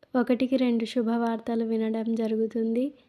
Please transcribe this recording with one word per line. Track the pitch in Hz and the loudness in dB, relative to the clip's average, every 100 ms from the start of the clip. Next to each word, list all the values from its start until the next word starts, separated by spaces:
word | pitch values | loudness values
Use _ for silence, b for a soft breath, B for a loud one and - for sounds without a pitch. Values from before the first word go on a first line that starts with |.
| - 254 | -4 0
ఒకటికి | 240 247 262 262 | 2 2 2 2
రెండు | 254 233 226 | 2 2 0
శుభవార్తలు | 247 226 233 233 226 226 233 226 | 0 0 0 0 -2 -2 -2 0
వినడం | 226 220 226 226 226 | 0 0 -2 -2 0
జరుగుతుంది. | 220 220 220 226 226 226 277 b | 0 0 0 0 0 0 -2 b